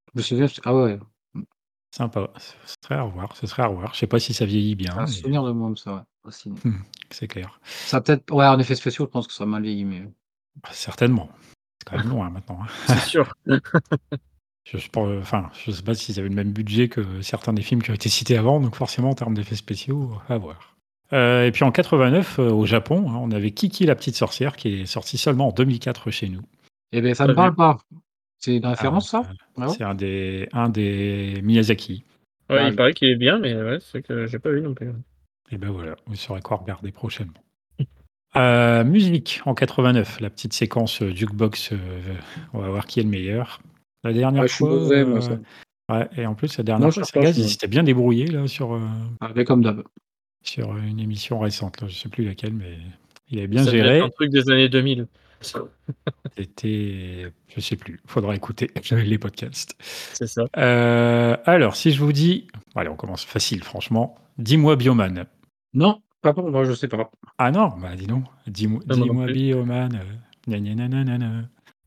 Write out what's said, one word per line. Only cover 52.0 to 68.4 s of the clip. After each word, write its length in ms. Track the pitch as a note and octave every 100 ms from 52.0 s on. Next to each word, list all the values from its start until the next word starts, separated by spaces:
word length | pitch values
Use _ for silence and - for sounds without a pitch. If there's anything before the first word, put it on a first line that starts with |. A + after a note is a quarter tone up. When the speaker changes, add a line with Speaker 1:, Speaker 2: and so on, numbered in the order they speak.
| G#2+
Speaker 2:
plus 160 | - G#2
laquelle, 280 | F#2+ G#2+
mais 260 | A2 F2+ E2+ F2 - _ _ _
il 80 | G#2+
avait 100 | G2
bien 160 | A#2
Speaker 3:
Ça 80 | C3
devait 120 | A#2
Speaker 2:
géré. 140 | B2 D3+
Speaker 3:
être 80 | D3+
un 40 |
truc 220 | - D3
des 180 | C#3 C3
années 200 | C3 C3
deux 120 | C3
mille. 240 | C#3 B2 A#2 _ _ _
<laughs> 40 | - - - _ - - - - - -
Speaker 2:
C'était, 960 | F#2 - A2 G#2+ G#2 F#2+ F#2 F2+ F2+ - _ -
je 40 |
sais 160 | - G#2+
plus, 240 | - - -
faudra 300 | A#2+ G2+ G2
écouter 360 | - G#2+ B2+ -
<laughs> 160 | -
les 260 | A#2 G#2 G#2+
podcasts. 580 | G#2 - - - - - - - -
Speaker 3:
C'est 140 | - A#2
ça. 180 | - A#2+ -
Speaker 2:
Euh, 800 | B2 A#2+ A#2+ A#2 A#2+ A#2 A#2 A#2+ -
alors, 300 | F3+ A2+ -
si 160 | E3
je 80 | C#3
vous 120 | D3
dis, 340 | C#3+ E3+ F#3 - G#2 - -
allez, 140 | E2+
on 60 | -
commence 300 | - F2+ -
facile, 380 | G#2+ - G2
franchement. 520 | - - - A2+ A#2+ - _ -
Dis-moi 380 | A2+ D#3 D3+ C#3
Bioman. 500 | B2+ A#2 F#2+ F2+ F2+ _ _ _ _
Speaker 1:
Non, 280 | C3 F#3+ G#3+ _ _
pas 120 | D3+
pour 160 | D3 F3
moi, 140 | C3+
je 100 | C3
sais 140 | A#2+ B2+
pas. 240 | A2 - _ - -
Speaker 2:
Ah 140 | B2+
non, 220 | F#3 G3 F2+
bah 160 | F2+ F#2
dis 120 | G2
donc. 160 | B2+ B2+ _